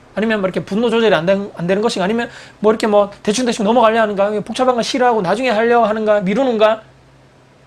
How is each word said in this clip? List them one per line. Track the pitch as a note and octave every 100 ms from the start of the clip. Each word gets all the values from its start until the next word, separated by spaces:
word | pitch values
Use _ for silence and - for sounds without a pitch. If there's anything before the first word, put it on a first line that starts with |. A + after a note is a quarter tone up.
| - -
아니면 | A3+ G#3+
뭐 | F#3+
이렇게 | F3+ -
분노 | G3 A#3+
조절이 | A3+ A3 D#3+
안 | E3+
된, | G3 G3+ -
안 | E3+
되는 | F#3+
것인가? | A#3 G#3+
아니면 | F3+ A#3 A#3 - - -
뭐 | G#3+
이렇게 | A3+ A3+
뭐 | G#3 G3 -
대충대충 | - G#3+ A#3+ A3+ G3+
넘어가려 | A#3+ A3 A3+
하는가? | G#3+ G3 G#3 G#3
복잡한 | - A3+ B3+ A#3+
거 |
싫어하고 | G#3+ C4+ B3 A3
나중에 | E3+ G#3+ C4
하려 | G#3 A#3 A#3+ G#3
하는가? | A3 G#3+ G#3
미루는가? | F#3 G#3 C4 A3 G#3+ A3 - - _ _ _ _ _ _